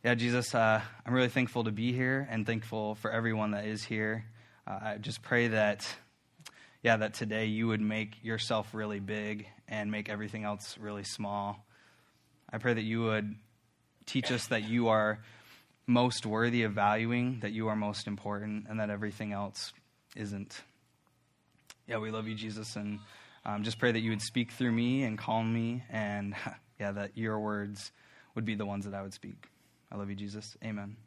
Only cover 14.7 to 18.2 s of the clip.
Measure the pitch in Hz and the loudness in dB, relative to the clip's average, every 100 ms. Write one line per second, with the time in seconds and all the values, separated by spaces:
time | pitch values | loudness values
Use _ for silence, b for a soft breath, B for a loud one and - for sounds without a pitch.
14.7 | 117 117 110 107 107 B B B B B | 4 6 6 4 0 B B B B B
15.7 | _ - 120 123 120 110 110 117 120 110 | _ 4 6 6 4 0 2 4 4 2
16.7 | 101 101 110 113 123 123 127 107 110 110 | 4 4 4 2 2 0 -2 -4 -2 0
17.7 | 107 104 104 - 101 | 0 -2 -4 -6 -6